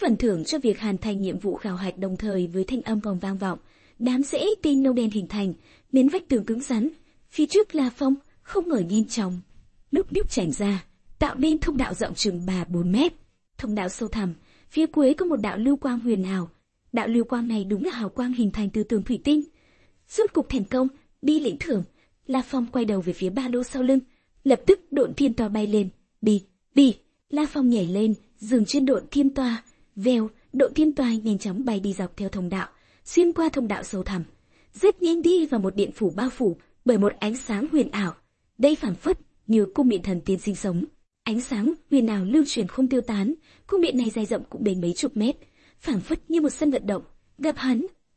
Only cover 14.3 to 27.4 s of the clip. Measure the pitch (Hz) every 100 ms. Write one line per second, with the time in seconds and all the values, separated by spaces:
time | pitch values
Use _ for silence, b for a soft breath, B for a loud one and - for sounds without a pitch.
14.3 | 160 b b b 302 320 302 269 302 359
15.3 | 269 208 185 240 277 277 240 233 202 185
16.3 | 190 170 _ _ _ _ 233 214 233 233
17.3 | 247 233 220 190 202 349 240 202 - 247
18.3 | 247 208 214 202 214 208 220 - 240 -
19.3 | 302 294 b b b b b _ - 440
20.3 | 339 - 262 196 254 262 b b - 277
21.3 | 311 269 170 330 208 - _ _ _ -
22.3 | 254 - 262 233 254 220 196 175 175 185
23.3 | 202 254 240 247 269 254 269 - b b
24.3 | b 277 240 - 392 - 277 233 143 277
25.3 | 233 214 214 208 208 190 - _ - 214
26.3 | 208 - _ _ 269 269 - _ _ -
27.3 | 294